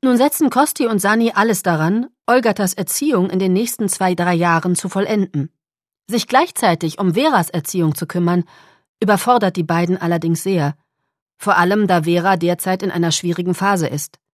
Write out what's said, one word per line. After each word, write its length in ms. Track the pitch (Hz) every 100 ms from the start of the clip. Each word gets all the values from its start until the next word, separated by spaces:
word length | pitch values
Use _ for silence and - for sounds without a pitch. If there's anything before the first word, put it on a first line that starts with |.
Nun 160 | 262 247
setzen 320 | 277 - 285
Kosti 380 | 247 294 - 240
und 120 | 214
Sanni 320 | 196 226 226 214
alles 260 | 220 202
daran, 460 | - 160 160 208 247 _ -
Olgatas 480 | 247 233 196 190
Erziehung 560 | - 175 - 285 233 190
in 100 | 185
den 140 | 190
nächsten 360 | 185 233 - 202
zwei, 260 | - 190 180
drei 180 | 180
Jahren 420 | 175 175 165 175 180
zu 140 | 185
vollenden. 640 | 196 202 214 190 151 143 _ _ _ _ _ _
Sich 200 | 226 -
gleichzeitig 720 | 254 349 - 220 165 165 -
um 160 | 196 175
Veras 340 | 294 254 165
Erziehung 460 | 170 147 185 160 147
zu 100 | 160
kümmern, 380 | 180 175 175 170 - - _ _ _
überfordert 540 | 208 202 - 247 196 180
die 80 |
beiden 340 | 160 170 175 185
allerdings 460 | 170 170 165 165
sehr, 340 | - 185 143 143 _ _ _ _ _ _
vor 200 | 202 180
allem 300 | 175 208 202
da 160 | 175
Vera 340 | 160 175 175 190
derzeit 460 | 170 175 - 185
in 80 | 196
einer 200 | 170 170
schwierigen 440 | 156 175 170 180 175
Phase 320 | 196 196 156
ist. 320 | 143 - _ _